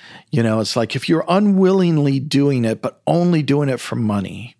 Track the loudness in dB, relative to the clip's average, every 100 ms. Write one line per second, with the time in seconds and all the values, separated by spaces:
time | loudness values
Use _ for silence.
0 | -20 -20 _ 0 0 0 -2 -2 -2 -4
1 | -2 -2 0 2 2 4 4 4 2 2
2 | 2 0 0 0 2 2 0 -2 -6 -6
3 | -2 0 2 0 0 0 0 -4 -6 -4
4 | -2 -2 -4 -10 -16